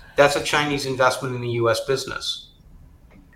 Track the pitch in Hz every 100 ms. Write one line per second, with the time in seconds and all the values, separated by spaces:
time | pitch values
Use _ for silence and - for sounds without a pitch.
0 | - - 143 - - 151 147 139 131 127
1 | 127 - 131 123 120 120 117 113 - 135
2 | - 110 - - - - - - - -
3 | - - -